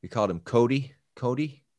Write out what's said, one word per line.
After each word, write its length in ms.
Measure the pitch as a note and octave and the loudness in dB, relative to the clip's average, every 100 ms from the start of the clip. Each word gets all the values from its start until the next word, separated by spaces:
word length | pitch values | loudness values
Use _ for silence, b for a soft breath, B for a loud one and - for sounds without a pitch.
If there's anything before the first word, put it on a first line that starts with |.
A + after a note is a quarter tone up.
you 80 | - | -8
called 200 | A#2 G#2 | -2 0
him 100 | E2+ | -2
Cody? 540 | - A#2+ A#2+ C3+ C3+ _ _ | 0 2 4 2 -4 _ _
Cody? 480 | - B2 C3 D3+ C#3+ _ | -8 -6 -4 -6 -8 _